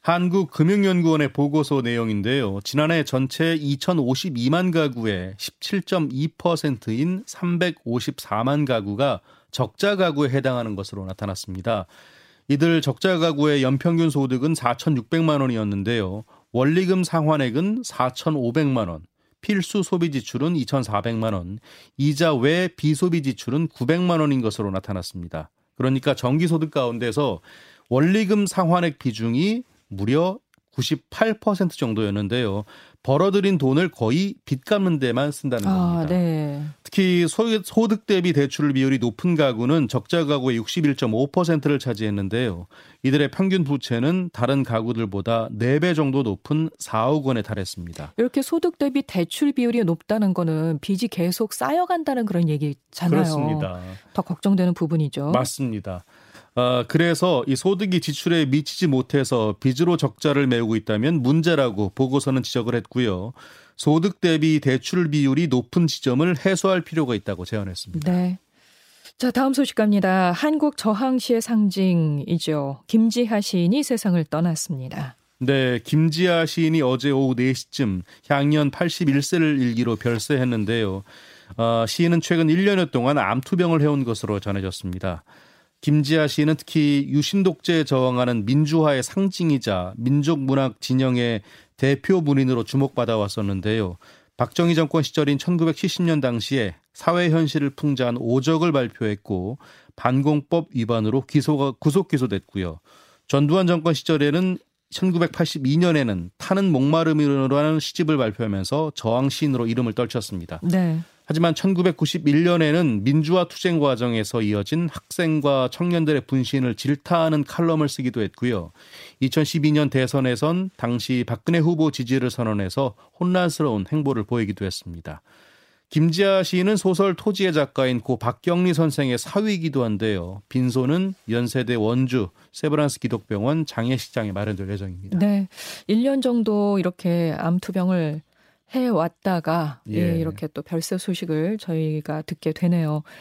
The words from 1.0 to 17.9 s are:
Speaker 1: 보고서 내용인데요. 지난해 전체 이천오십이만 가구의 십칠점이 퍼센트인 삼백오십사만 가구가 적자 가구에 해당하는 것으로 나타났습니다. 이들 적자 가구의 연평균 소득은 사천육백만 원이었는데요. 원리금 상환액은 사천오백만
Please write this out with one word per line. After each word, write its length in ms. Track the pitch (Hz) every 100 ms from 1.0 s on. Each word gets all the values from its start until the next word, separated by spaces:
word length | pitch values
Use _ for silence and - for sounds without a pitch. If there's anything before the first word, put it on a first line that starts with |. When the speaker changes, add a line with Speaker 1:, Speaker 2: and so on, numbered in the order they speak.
| 165 160 139
Speaker 1:
보고서 480 | - 143 151 139 143
내용인데요. 800 | 120 117 113 104 101 139 110 98
지난해 420 | - 139 156 165
전체 500 | 143 131 131 - 165
이천오십이만 1160 | 165 143 139 - 175 123 131 190 123 123 165 185
가구의 640 | 165 151 120 113 95 92 98
십칠점이 920 | - _ - 202 - 185 147 131 156 _
퍼센트인 840 | 175 165 151 127 - 113 160 185
삼백오십사만 1400 | - - 175 175 180 - - 120 - - - 104 123 147 143
가구가 560 | 120 101 101 139 107 _ _ _
적자 460 | - 123 _ 202 202
가구에 320 | 180 147 143
해당하는 480 | 135 131 123 113 98
것으로 300 | 98 101 95
나타났습니다. 800 | 95 101 92 - 92 95 107 87 - - - _ _ -
이들 340 | 139 165 165
적자 340 | 147 127 196 180
가구의 460 | 165 143 151 143
연평균 480 | 131 135 175 165 165
소득은 440 | 143 135 127 143
사천육백만 840 | 160 120 120 - 135 110 165 160 147
원이었는데요. 840 | 131 117 104 101 98 117 95 101 - - _
원리금 500 | 117 135 165 185 185
상환액은 840 | 180 165 151 151 127 120 185 226
사천오백만 1040 | 240